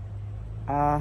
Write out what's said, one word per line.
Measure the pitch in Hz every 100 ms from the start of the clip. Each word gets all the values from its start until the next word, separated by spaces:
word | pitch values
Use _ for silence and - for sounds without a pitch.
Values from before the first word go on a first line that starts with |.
| - - - - - - -
ah, | 143 147 147